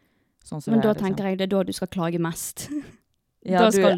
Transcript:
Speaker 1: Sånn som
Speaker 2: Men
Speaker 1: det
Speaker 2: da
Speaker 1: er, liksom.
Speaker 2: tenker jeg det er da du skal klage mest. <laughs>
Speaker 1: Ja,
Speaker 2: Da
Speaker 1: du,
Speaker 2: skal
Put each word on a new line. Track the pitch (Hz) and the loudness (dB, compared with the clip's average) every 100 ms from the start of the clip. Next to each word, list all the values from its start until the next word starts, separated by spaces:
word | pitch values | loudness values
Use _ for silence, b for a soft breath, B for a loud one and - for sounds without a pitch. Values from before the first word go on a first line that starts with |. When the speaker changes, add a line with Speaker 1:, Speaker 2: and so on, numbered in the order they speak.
| _ _ _ _ _ | _ _ _ _ _
Speaker 1:
Sånn | 156 | -10
som | - | 0
Speaker 2:
Men | 226 | 2
Speaker 1:
det | |
Speaker 2:
da | 220 | 2
Speaker 1:
er, | |
liksom. | 214 196 | 2 -2
Speaker 2:
tenker | 190 196 | -2 -2
jeg | 190 | -2
det | 190 | 0
er | 196 | 0
da | |
du | 185 | -2
skal | 190 185 | -4 -8
klage | 190 170 170 | -4 -2 -2
mest. | 165 165 - - - | -4 -6 -10 -12 -10
<laughs> | 294 - B _ _ _ _ - | -10 -12 B _ _ _ _ -2
Speaker 1:
Ja, | 185 | 4
Speaker 2:
Da | 185 | 4
Speaker 1:
du, | 196 | 4
Speaker 2:
skal | 190 | 4